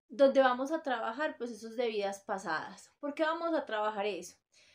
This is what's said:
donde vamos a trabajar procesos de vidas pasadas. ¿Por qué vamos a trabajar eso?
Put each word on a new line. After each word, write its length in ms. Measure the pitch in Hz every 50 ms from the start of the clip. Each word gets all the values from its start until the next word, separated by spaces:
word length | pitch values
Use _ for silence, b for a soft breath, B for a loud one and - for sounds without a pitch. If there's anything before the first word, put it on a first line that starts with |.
| _ _
donde 300 | 262 208 277 269 220 269
vamos 320 | 262 254 247 247 269 277
a 140 | 320 320 320
trabajar 520 | 285 262 233 220 226 233 262 302 311 -
procesos 380 | - 285 247 233 202 214 226 220
de 140 | 233 247 233
vidas 320 | 220 208 196 196 196 196
pasadas. 760 | - - 208 190 202 185 165 - - 196 196 - - - _ _
¿Por 140 | - 285 277
qué 100 | - 320
vamos 280 | 311 330 339 339 339
a 140 | 320 294 -
trabajar 400 | - 220 214 214 214 214 208 202
eso? 300 | 208 196 165 185 - - _ _ _ b b b b b